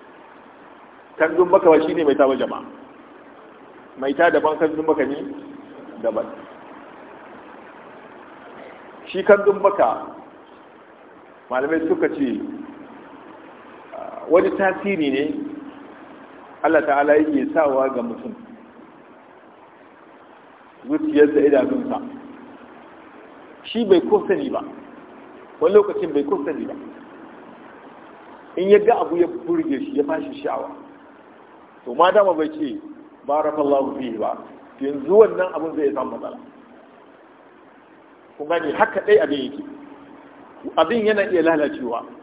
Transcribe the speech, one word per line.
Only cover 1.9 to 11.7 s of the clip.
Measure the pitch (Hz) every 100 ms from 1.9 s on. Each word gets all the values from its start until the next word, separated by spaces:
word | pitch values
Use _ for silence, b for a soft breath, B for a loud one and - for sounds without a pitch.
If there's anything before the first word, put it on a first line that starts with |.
ne | 156
maita | 151 131 135
ba | 135
jama'a. | 117 110 - - - - - - - - - - - - - -
Maita | 135 143 170
daban, | 156 151 151
kandun | 160 156 156
baka | 147 135
ne | 143 - - - - - - - -
daban. | 113 104 - - - - - - - - - - - - - - - - - - - - - - - - - - - - -
Shi | 180
kandun | 190 202 202 196
baka, | 196 196 120 110 - - - - - - - - - - - - - - -
malamai | 127 143